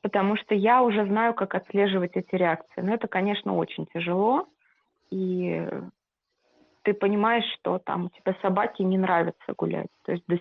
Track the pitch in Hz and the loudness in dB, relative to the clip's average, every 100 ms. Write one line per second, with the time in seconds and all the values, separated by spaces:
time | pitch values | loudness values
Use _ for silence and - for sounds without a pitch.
0 | 214 202 196 208 - 208 208 247 247 208 | 0 2 2 0 0 2 4 6 4 2
1 | 202 208 233 233 196 185 - 202 202 190 | 0 2 2 0 -4 -4 -2 0 2 2
2 | 175 - - 185 175 160 - - 190 226 | -2 -4 -4 0 2 0 -4 -6 -4 -2
3 | - 190 196 208 - 180 165 - 160 170 | -2 -2 -2 -2 -2 -2 -2 -6 -8 -6
4 | 170 180 208 277 392 _ _ _ _ _ | -2 0 2 2 -2 _ _ _ _ _
5 | _ 190 185 185 180 165 170 - 180 _ | _ -4 -2 -2 -2 -2 -4 -8 -10 _
6 | _ _ _ _ _ _ _ _ - 208 | _ _ _ _ _ _ _ _ -2 0
7 | 202 208 214 233 196 - 175 180 - 170 | 2 2 2 2 -2 -6 -4 -4 -4 -4
8 | 180 _ - 190 196 190 - - 185 190 | -4 _ -4 -2 0 0 -2 0 0 2
9 | 185 170 165 - - - - - - _ | 2 2 0 -4 -12 -4 -4 -4 -6 _
10 | - 175 - 175 | -6 -6 -2 -4